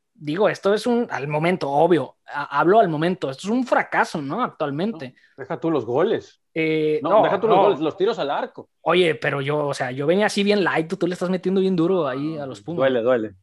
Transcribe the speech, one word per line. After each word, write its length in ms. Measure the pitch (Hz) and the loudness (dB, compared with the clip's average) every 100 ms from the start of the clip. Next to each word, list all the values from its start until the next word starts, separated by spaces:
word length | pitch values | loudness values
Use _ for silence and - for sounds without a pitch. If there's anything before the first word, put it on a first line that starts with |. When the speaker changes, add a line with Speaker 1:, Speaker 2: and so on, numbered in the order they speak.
| _ | _
Speaker 1:
digo, 360 | _ 147 170 196 | _ -6 0 0
esto 240 | 147 196 | 2 0
es 140 | 208 240 | 0 0
un, 200 | 240 233 | 0 -2
al 160 | 123 143 | -6 -4
momento, 420 | 151 165 185 139 | 0 0 0 0
obvio, 480 | 139 170 165 127 - - | 2 4 4 0 -12 -12
a-, 340 | 135 143 113 | -10 -6 0
hablo 200 | 156 214 | 4 4
al 100 | 196 | 4
momento, 400 | 151 170 180 143 | 2 -2 -2 -6
esto 180 | 135 190 | -8 -4
es 40 | |
un 140 | 247 247 | -2 0
fracaso, 540 | 277 - 165 220 170 | 0 0 -2 -2 -2
¿no? 220 | 139 190 | -6 -4
Actualmente. 640 | 240 - 147 143 208 190 127 _ _ - | -6 -4 -6 -4 -6 -6 -14 _ _ -18
Speaker 2:
No, 60 | |
deja 160 | 131 156 | -10 -6
tú 100 | 165 | -2
los 160 | 151 113 | -2 -2
goles. 560 | 131 196 143 - _ _ 165 | 0 0 -2 -6 _ _ -4
Speaker 1:
Eh, 400 | 160 156 156 151 | -2 0 0 -2
Speaker 2:
No, 60 | 151 | 2
Speaker 1:
no, 120 | 214 | 4
Speaker 2:
deja 160 | 160 196 | 4 2
tú 80 | 220 | 2
Speaker 1:
no. 80 | 190 | 4
Speaker 2:
los 80 | 196 | 4
goles, 140 | 147 | 2
los 140 | 156 - | -2 -2
tiros 200 | 196 180 | -2 -2
al 140 | 143 | -4
arco. 360 | 170 240 - - _ | -4 -6 -12 -20 _
Speaker 1:
Oye, 320 | 156 180 175 | 0 2 4
pero 280 | 139 151 143 | 2 -2 -2
yo, 260 | 139 151 143 | -2 -2 -2
o 60 | 143 | -2
sea, 160 | 131 | -4
yo 160 | 131 143 | -4 0
venía 180 | 185 208 | 2 2
así 180 | 214 | 2
bien 200 | 202 202 | 2 2
light, 240 | 160 156 160 | 2 0 -2
tú, 100 | 196 | -2
tú 80 | 175 | -2
le 80 | |
estás 160 | 180 180 | -2 -2
metiendo 320 | 185 185 190 | -2 0 0
bien 140 | 190 180 | 2 2
duro 320 | 165 190 143 | 2 2 0
ahí 280 | 131 151 156 | -2 -6 -6
a 80 | 135 | -10
los 140 | 110 | -12
Pumas. 160 | - 170 | -10 0
Speaker 2:
Duele, 240 | 135 123 | 2 2
duele, 320 | 117 123 107 95 | 2 2 0 -10